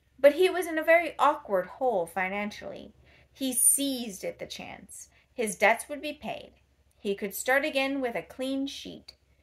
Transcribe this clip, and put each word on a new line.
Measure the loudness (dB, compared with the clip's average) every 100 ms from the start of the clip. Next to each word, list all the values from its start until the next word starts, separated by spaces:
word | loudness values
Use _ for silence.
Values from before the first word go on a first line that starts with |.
| _ 6
But | 6
he | 8 2
was | 2 -4
in | -2
a |
very | 4 4 4 2
awkward | 2 2 0 -2 -2
hole | -2 0 0 -2
financially. | -4 -4 -4 -6 -8 -14 -14 -18 -20 _ _ _
He | -8 -4
seized | 4 4 4 0 -4 -8 -8
at | -10 -10
the | -14
chance. | -12 -14 -16 -18 -20 -20 _ _
His | -6 -6 2
debts | 4 4 -2
would | -10
be | -8
paid. | -10 -10 -10 -12 _ _ _ _ _
He | -6
could | -4 -4 -6
start | 0 2
again | 2 0 -2 -2
with | -4 -4
a |
clean | -8 -8 -6 -4 -6
sheet. | -8 -14 -16 -20 -20 _ _